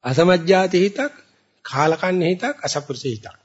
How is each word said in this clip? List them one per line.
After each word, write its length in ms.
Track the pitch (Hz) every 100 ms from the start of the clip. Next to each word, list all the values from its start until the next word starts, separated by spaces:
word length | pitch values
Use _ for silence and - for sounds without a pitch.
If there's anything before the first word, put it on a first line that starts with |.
අසමජ්ජාති 720 | 127 131 175 180 165 190 190 185
හිතක්, 320 | 196 202 285 - _ _ _ _
කාලකන්‍ය 600 | - 131 156 160 185 185 170
හිතක්, 300 | 180 247 285
අසපුරුෂ 440 | - 147 139 127
හිතක්. 320 | 139 110 95 -